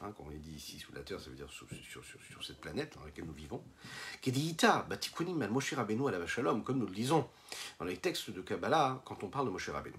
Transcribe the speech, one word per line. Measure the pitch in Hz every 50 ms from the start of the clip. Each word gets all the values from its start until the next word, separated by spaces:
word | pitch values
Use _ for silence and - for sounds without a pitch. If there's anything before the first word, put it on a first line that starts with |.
hein, | - 107 104
comme | - -
on | 76
dit | 73 76 76 80 76
ici | 73 - - - -
sous | - -
la | - 64
terre, | 71 - 95 -
ça | - 65
veut | 65
dire | 65 71 67
sur, | - - - -
sur, | - 135 - - - - -
sur, | - - - - -
sur | - -
cette | - - - -
planète | - 80 80 135 156 156 -
dans | - -
laquelle | 80 - - 85
nous | 82
vivons. | 73 73 76 73 120 - - - - - - - - - - - - -
Kedihita, | - 135 123 139 156 170 160 - 240 214 165 123 - -
batikunim | - - - - - - 165 180 175 151
al | 110 98
Moshe | 117 135 135 - 151
Rabbeinu | 131 110 104 107 120 139 127
alav | 98 87 85
shalom, | 82 - 120 123 135 127 107 -
comme | - 131 131
nous | 107
le | 92 92
disons | 104 120 139 170 147 127 - - - - - - - - - - -
dans | 82
les | 90 92 87
textes | - 180 160 - - 113
de | 92 92
Kabbalah, | 92 - 101 87 95 113 151 160 143 131 127 110 -
quand | - 101 -
on | 107 92
parle | - 143 135
de | 110
Moshe | 92 85 - -
Rabbeinu. | 73 71 - 64 -